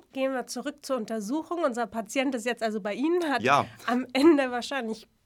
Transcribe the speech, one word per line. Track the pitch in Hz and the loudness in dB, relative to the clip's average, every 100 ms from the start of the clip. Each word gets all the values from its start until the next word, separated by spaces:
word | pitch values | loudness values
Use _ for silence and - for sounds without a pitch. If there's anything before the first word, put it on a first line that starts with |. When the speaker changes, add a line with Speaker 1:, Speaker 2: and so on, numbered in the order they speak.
| - | -10
Speaker 1:
Gehen | 269 269 | -4 -2
wir | 262 - | -4 -6
zurück | 247 254 294 | -8 -8 -10
zur | - 254 | -6 -6
Untersuchung. | 214 226 202 302 311 339 | -4 -6 -4 -4 -4 -2
Unser | 302 233 226 | -2 -2 -4
Patient | 226 208 277 262 254 | -6 -4 -2 -2 -2
ist | 233 | -4
jetzt | 233 | -4
also | 226 214 | -4 -4
bei | 202 | -4
Ihnen, | 202 302 349 320 | -2 0 2 2
hat | 247 | 0
Speaker 2:
Ja. | 123 139 - - - | 4 4 2 -4 -2
Speaker 1:
am | 240 254 | -2 0
Ende | 262 311 285 254 | 6 8 8 4
wahrscheinlich | 247 226 277 220 214 - _ | -2 -4 -6 -6 -8 -12 _